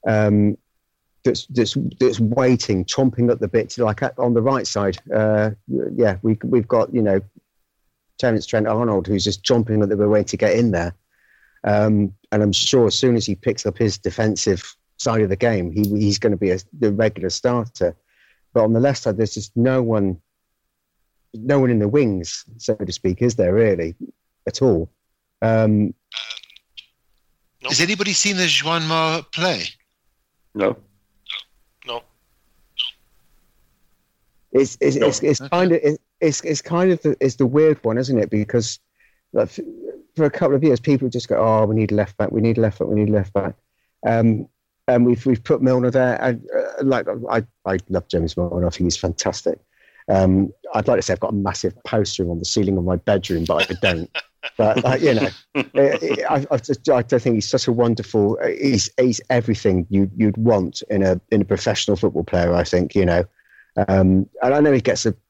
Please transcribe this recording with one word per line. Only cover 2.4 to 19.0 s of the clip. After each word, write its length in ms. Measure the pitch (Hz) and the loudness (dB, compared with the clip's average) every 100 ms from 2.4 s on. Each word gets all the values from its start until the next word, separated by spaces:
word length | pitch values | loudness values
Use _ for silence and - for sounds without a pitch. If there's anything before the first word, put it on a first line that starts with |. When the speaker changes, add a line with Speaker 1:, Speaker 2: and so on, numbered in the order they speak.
| 131 123 - 98 87 | 2 2 0 -2 -2
Speaker 1:
chomping 440 | - 135 113 120 | 0 0 0 0
at 100 | 117 | 0
the 80 | 101 | 0
bit 200 | 113 107 | -2 -2
to, 140 | - | -2
like, 180 | 113 104 | -2 -2
uh, 100 | 131 - | -4 -2
on 160 | 123 | 0
the 100 | 117 | 2
right 240 | 113 135 104 | 2 0 -2
side. 300 | 107 101 95 - | -2 -2 -4 -4
Uh, 360 | 110 107 107 107 107 - 131 - | -2 2 2 0 -4 -6 -6 -4
yeah, 220 | - 113 95 | 0 0 2
we, 160 | 113 113 | -2 -2
we've 260 | - 123 110 | 0 0 2
got, 260 | 117 110 | 0 0
you 80 | 123 | 0
know, 180 | 107 98 98 _ _ _ _ _ _ _ _ _ | 0 0 -2 _ _ _ _ _ _ _ _ _
Terence 280 | 127 110 - | -2 -2 -2
Trent-Arnold, 600 | 113 107 110 120 101 87 | -2 0 0 0 -2 0
who's 180 | 101 | -2
just 180 | 101 98 | -2 -4
chomping 400 | - 120 113 107 | 0 0 2 0
at 80 | 101 | 0
the 60 | 101 | 2
bit, 120 | 104 | 2
waiting 160 | 107 101 | 2 0
to 100 | 92 | -2
get 180 | 107 92 | 0 2
in 140 | 120 | 2
there. 240 | 90 85 - _ _ _ _ _ _ | 0 -2 -8 _ _ _ _ _ _
Um, 500 | - 104 107 107 98 98 _ | -2 0 2 2 0 -4 _
and 100 | 107 | 0
I'm 100 | 104 | 0
sure 340 | 95 - 131 113 | 0 2 4 2
as 80 | |
soon 200 | - 131 | 2 2
as 120 | 120 104 | 0 -2
he 80 | |
picks 320 | 95 - 107 104 | -4 -4 -4 -4
up 100 | - | -2
his 220 | 113 - | -2 -2
defensive 760 | 101 87 110 95 - 90 - - _ _ | -6 -2 -2 0 0 -2 -4 -20 _ _
side 240 | - 113 | -2 0
of 80 | 104 | 0
the 80 | 95 | 0
game, 340 | 123 107 87 | 0 0 -2
he, 120 | 82 | -2
he's 360 | 104 104 104 98 | -2 0 0 0
gonna 200 | 113 98 | -2 0
be 120 | 98 | 0
a, 80 | 92 - 151 | -2 -6 -2
the 140 | 113 | -2
regular 340 | 98 110 95 92 | 2 -2 -2 -8
starter. 680 | - 127 120 117 - 90 85 _ _ _ _ _ | -4 -2 -2 -4 -4 -4 -4 _ _ _ _ _
But 100 | - | 0
on 80 | 110 | 2
the 80 | 113 | 2
left 220 | 135 135 | 2 0